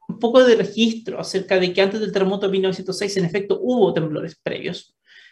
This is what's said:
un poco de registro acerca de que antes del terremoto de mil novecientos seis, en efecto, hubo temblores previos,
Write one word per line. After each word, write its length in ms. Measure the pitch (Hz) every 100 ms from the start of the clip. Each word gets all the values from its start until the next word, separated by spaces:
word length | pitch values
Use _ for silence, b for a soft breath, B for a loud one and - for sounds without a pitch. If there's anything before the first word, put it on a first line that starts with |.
| -
un 120 | 180
poco 220 | 233 262 254
de 100 | 220
registro 640 | 190 - 226 226 - 160
acerca 400 | 170 127 - 185
de 140 | 185
que 80 | 180
antes 180 | 196 214
del 140 | 208
terremoto 320 | 196 190 196 196
de 80 |
mil 80 | 190
novecientos 360 | 185 185 185 180
seis, 200 | 208 190
en 80 | 170
efecto, 340 | 202 196 -
hubo 320 | 247 247 185
temblores 460 | 170 160 151 165 -
previos, 540 | - - - 185 - _ b b b